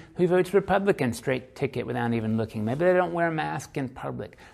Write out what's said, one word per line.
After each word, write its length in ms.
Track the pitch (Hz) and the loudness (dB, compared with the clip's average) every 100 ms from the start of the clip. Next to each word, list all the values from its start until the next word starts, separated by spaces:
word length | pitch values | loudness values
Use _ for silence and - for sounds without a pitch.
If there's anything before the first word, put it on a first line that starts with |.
| - - | -10 0
who 120 | 175 | 4
votes 260 | 185 185 | 4 4
Republican 600 | 202 190 196 196 - 127 | 2 2 2 2 2 0
straight 420 | 117 - 127 - - | -2 -2 -4 -4 -4
ticket 300 | 139 - 117 | -4 -2 -4
without 280 | 123 117 | -2 0
even 240 | 117 110 113 | 0 0 0
looking. 280 | 110 113 107 | -2 -2 -4
Maybe 200 | 135 175 | 2 4
they 80 | |
don't 200 | 180 175 | 4 2
wear 140 | 170 170 | 0 0
a 40 | |
mask 460 | 156 151 156 - 156 | 0 -4 -6 -8 -6
in 120 | 127 | -6
public. 480 | - 139 123 113 - - | -8 -10 -8 -12 -14 -20